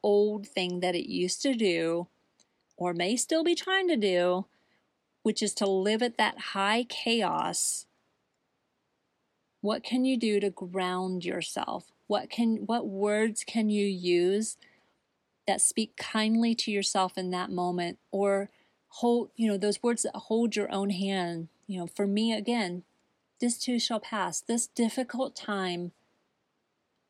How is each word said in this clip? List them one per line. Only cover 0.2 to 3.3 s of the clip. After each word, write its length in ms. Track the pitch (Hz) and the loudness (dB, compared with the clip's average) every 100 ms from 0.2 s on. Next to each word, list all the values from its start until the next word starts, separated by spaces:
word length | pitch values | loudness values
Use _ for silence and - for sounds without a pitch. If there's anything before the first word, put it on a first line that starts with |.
| 208 208 202 | 4 0 -6
thing 340 | - 180 180 | -4 -2 -2
that 140 | 180 | 0
it 140 | 175 - | -2 -2
used 320 | 180 180 - | -2 -2 0
to 120 | 285 | -2
do 540 | 240 208 170 165 170 180 _ _ _ _ _ _ - | 2 2 2 0 -2 -4 _ _ _ _ _ _ -6
or 160 | 180 | -4
may 240 | 170 175 240 | -2 0 0
still 280 | - | 0